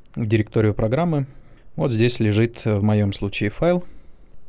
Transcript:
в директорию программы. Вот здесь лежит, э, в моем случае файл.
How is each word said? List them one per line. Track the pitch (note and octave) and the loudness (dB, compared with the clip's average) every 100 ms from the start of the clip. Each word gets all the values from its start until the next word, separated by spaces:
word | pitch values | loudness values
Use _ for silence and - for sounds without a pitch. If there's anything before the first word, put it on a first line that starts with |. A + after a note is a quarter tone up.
| - | -14
в | - | -6
директорию | A2+ A2 G#2 A2+ G#2+ | 0 2 2 2 2
программы. | G2 A2 C3 F3 D3 C3+ - - - - - | 2 0 0 0 0 -2 -8 -20 -20 -14 -4
Вот | D#3 | -2
здесь | A2 A#2+ - | 2 2 2
лежит, | A2 G#2 A2+ - | 2 2 2 0
э, | A2+ G#2 | -2 0
в | |
моем | G#2 G#2+ G2+ | 2 2 2
случае | - G2+ - G#2 | -2 -6 -4 -4
файл. | - E3 F3+ - - - - - - | 0 0 0 -2 -16 -20 -20 -20 -18